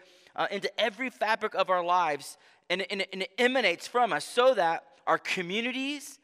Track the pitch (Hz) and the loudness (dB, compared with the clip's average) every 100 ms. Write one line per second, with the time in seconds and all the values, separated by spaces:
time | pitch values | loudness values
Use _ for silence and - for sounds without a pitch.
0 | - _ _ - 160 196 175 - 226 196 | -12 _ _ -4 -4 -2 -6 -2 -2 -2
1 | 254 - 214 220 214 175 185 180 175 180 | -8 -2 0 0 0 -2 2 2 2 2
2 | 165 143 - - _ _ - 185 196 196 | 2 -2 -8 -18 _ _ -6 -4 -4 -6
3 | 190 190 190 - 247 262 208 170 - 240 | -6 -6 -6 0 2 4 2 0 -2 0
4 | 233 151 - 233 254 226 170 - - _ | 2 0 -2 4 4 6 2 0 -6 _
5 | - 160 - 190 175 208 240 254 269 294 | 0 0 0 -4 -4 -2 -2 -4 -6 -8
6 | - - | -12 -20